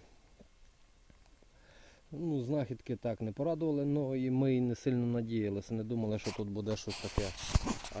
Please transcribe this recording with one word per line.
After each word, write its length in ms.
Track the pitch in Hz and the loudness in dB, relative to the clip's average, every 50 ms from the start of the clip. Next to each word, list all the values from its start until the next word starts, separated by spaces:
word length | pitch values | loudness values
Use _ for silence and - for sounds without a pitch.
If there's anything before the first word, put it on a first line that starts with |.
| - - - - - - - - - - - - - - - - - - - - - - - - - - - - - - - - - - - - - - - - - - | -6 -16 -20 -20 -20 -20 -20 -20 -20 -20 -20 -20 -20 -20 -20 -20 -20 -20 -20 -20 -20 -20 -20 -20 -20 -20 -20 -20 -20 -20 -20 -20 -20 -20 -20 -20 -20 -20 -20 -20 -18 -14
Ну, 320 | 151 143 175 165 147 135 | -8 -4 -2 -2 0 0
знахідки 540 | 120 127 151 147 127 - 123 - - - 120 | 0 0 0 0 0 -2 -4 -8 -6 -6 -6
так 240 | - - 120 107 - | -4 -2 -4 -2 -2
не 120 | 113 110 | -4 -4
порадували, 520 | 104 - 143 170 165 156 165 156 147 143 143 | -2 -2 0 0 0 0 0 0 2 2 2
ну 320 | 143 143 151 139 131 135 | 2 2 2 0 0 0
і 140 | 131 127 131 | 0 2 2
ми 240 | 127 131 135 135 131 | 4 4 4 4 4
і 60 | 127 | 4
не 140 | 127 120 117 | 4 2 0
сильно 320 | - - 135 127 123 120 | 0 0 2 2 2 2
надіялися, 680 | 120 120 120 113 113 113 110 104 101 98 101 - - 117 | 2 2 0 0 0 0 0 2 2 0 -2 -2 -2 -4
не 100 | 110 107 | -2 -2
думали, 340 | 110 120 113 110 107 107 107 | -2 0 0 0 0 0 0
що 140 | - 110 | -2 -4
тут 160 | - - 107 101 | -4 -4 -4 -2
буде 280 | 98 107 104 107 107 | -2 -2 0 -2 -2
щось 240 | - - 104 95 - | -2 -2 -6 -6 -4
таке 260 | - 98 - - 101 92 - - - - - - - - - - - - 104 104 | -4 0 0 0 0 0 -4 -6 -2 2 2 2 4 2 -2 -2 -4 -8 -6 -6